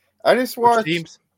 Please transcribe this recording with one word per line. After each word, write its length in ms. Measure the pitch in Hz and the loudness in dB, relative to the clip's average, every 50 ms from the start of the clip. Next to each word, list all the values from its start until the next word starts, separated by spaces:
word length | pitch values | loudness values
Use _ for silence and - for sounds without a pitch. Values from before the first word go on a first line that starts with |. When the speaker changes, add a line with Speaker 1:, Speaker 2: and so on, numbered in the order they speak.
| _ _ _ _ - | _ _ _ _ 0
Speaker 1:
I 120 | 143 190 | 0 0
just 200 | 240 254 233 - | 0 0 -4 -4
Speaker 2:
Which 60 | 247 233 | 0 0
Speaker 1:
watched 240 | 240 233 226 214 | 2 2 2 0
Speaker 2:
teams? 320 | 156 170 170 165 - - _ _ _ _ | -2 -4 -4 -6 -8 -16 _ _ _ _